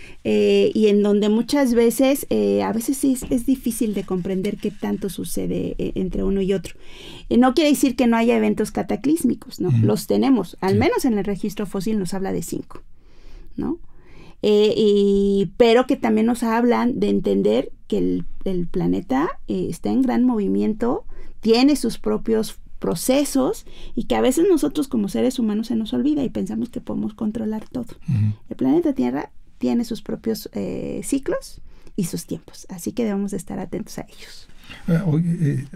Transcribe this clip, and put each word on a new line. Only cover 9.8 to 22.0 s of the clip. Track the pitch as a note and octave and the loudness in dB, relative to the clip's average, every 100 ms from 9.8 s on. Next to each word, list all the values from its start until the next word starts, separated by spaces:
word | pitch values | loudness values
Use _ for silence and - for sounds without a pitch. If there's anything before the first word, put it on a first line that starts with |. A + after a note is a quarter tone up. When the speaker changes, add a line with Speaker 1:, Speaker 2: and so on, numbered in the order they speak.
| G3+ G#3+ - | 4 2 2
Speaker 1:
tenemos, | G3+ B3 B3 F3 - | 2 4 4 2 -2
al | F#3 | 2
Speaker 2:
Sí. | G3+ | 4
Speaker 1:
menos | C#4 A#4+ C#4 | 4 2 2
en | G#3 | 2
el | |
registro | F#3+ G3 G#3 - | 0 -2 -4 -4
fósil | G#3 G3+ A3 G#3+ | -4 -4 -2 0
nos | F3+ | -2
habla | F#3+ F#3+ | -2 -2
de | F#3 | -4
cinco, | E3+ - - - - - - - - - - - | -4 -8 -8 -14 -16 -20 -20 -18 -16 -14 -12 -8
¿no? | - E4+ - - - - - - | -6 -6 -10 -18 -20 -20 -20 -2
Eh, | G#3 G#3 G#3+ - | 2 4 4 4
y, | G#3+ G3+ G3+ G3 G3+ G3 F#3 - | 4 4 4 4 2 2 2 4
pero | A#3 A3+ B3+ | 6 6 4
que | C4+ | 0
también | A#3 A3 A3+ | 2 2 2
nos | B3 | 0
hablan | A#3 A3+ A#3+ A3+ A#3+ - | 0 2 2 2 0 0
de | G3+ | 0
entender | G3+ G#3 G3 G3+ A3+ - - - | 2 2 2 2 2 -2 -8 -4
que | G3+ | 0
el, | F3+ F3+ E3+ - | 0 0 -2 -4
el | F#3+ F3+ F3 | -2 -2 0
planeta, | F#3 F3 F#3 F3+ C4 F4+ C#5+ - | 0 0 0 0 0 0 -4 -6
eh, | F#3+ F3 | -4 -4
está | E3+ G#3 | -4 -2
en | A3 | 0
gran | C4 A#3+ | 2 2
movimiento, | B3+ A3+ F#3+ G3 G#3+ A3 A#3 F4 - - - - | 2 2 0 0 0 0 0 -2 -4 -8 -8 -2
tiene | G#3+ A3+ D4 D4 | 2 6 6 4
sus | A3+ | 0
propios | - | -4